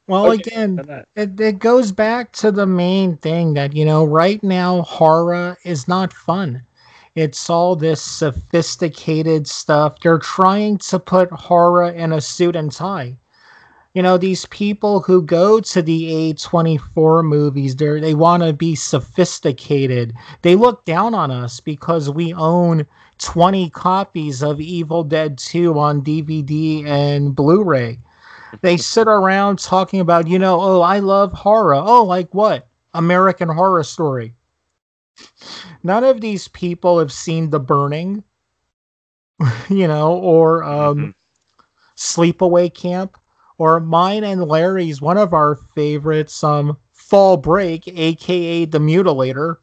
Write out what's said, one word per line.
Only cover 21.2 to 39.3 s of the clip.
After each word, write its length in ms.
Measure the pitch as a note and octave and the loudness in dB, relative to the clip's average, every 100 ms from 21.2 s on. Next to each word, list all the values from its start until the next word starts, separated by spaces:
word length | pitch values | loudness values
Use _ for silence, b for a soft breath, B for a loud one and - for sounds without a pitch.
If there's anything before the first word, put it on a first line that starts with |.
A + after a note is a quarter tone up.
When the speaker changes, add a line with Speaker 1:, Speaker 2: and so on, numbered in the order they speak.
| D3 | -2
Speaker 1:
us 280 | B2 A#2+ - | -4 -8 -10
because 520 | - D3 - E3 C#3+ | -10 -8 -4 -2 -2
we 200 | D3 E3+ | -4 -4
own 520 | F3 D#3+ F3 F3 D#3+ D3 b b b | -2 0 2 2 0 -4 b b b
twenty 540 | - E3 F3+ F#3+ F3 | -6 2 2 2 -4
copies 720 | - F3+ F#3+ G3 E3+ D3+ B2+ | -4 -2 -2 -4 -6 -8 -4
of 180 | D3+ D3 | -4 -4
Evil 420 | D#3 F3 D#3 E3+ | -6 -6 -4 -4
Dead 360 | D3+ D#3 D#3 C3 | -2 -2 -4 -6
Two 400 | - E3+ F3 D3 | -6 -2 0 2
on 220 | D3 D3 | 0 0
D 200 | C#3 D#3 | -2 -4
V 220 | D3+ D#3 | -4 -6
D 400 | C#3 D3+ D#3+ D#3 D3 | -4 -2 -2 -4 -2
and 500 | C#3+ C#3+ C#3+ C#3+ C3+ | 0 0 0 -2 0
Blu-ray. 640 | C#3+ F#3+ F#3+ C3+ A#2 A#2+ - B B B B G#2+ | 2 4 2 0 -2 -10 -18 B B B B -4
They 160 | F3+ F3 | 0 0
sit 300 | - A3+ A3 | 0 0 4
around 520 | G#3 F#3+ G3 G3+ F#3+ | 4 2 2 0 -2
talking 400 | - F#3 F#3 G3 | -2 -2 0 -2
about, 280 | E3+ E3+ E3 | 2 2 2
you 120 | F#3 | 0
know, 200 | F#3+ F3+ | 2 2
"Oh, 200 | G3 F#3 | 2 2
I 180 | E3+ G3+ | 2 0
love 320 | G3 G3 G3 | 2 2 2
horror." 420 | - G3+ A3 F#3 C#3 | 0 2 4 4 2
"Oh, 280 | F#3+ B3 | 4 4
like 300 | G3+ F3+ F3 | 4 0 -2
what?" 340 | F#3+ G#3+ C#3+ - _ _ | 0 0 0 -8 _ _
"American 560 | E3 E3+ F3+ F#3+ F3+ F3 | -2 2 4 2 0 -4
Horror 340 | D#3+ F#3+ F3+ | 0 2 2
Story." 520 | C#3 - D#3 B2+ A2+ A#2+ _ _ _ _ _ _ _ _ B B B B F#3 D#3 | -2 -4 -4 -4 -10 -18 _ _ _ _ _ _ _ _ B B B B -20 -10
None 200 | F3 G#3+ | -2 0
of 180 | C4 A#3+ | 2 0
these 260 | A3 F#3+ - | -2 -8 -10
people 500 | - F3 F3 F3+ E3+ | -8 -8 -2 2 2
have 120 | D3+ | 0
seen 380 | - - D#3+ D#3+ | -6 -6 -4 -2
The 100 | D3 | -4
Burning, 640 | B2+ C#3+ C#3+ D3 F3+ G#3 - _ _ _ _ _ _ _ _ _ _ | 0 0 0 -6 -8 -10 -12 _ _ _ _ _ _ _ _ _ _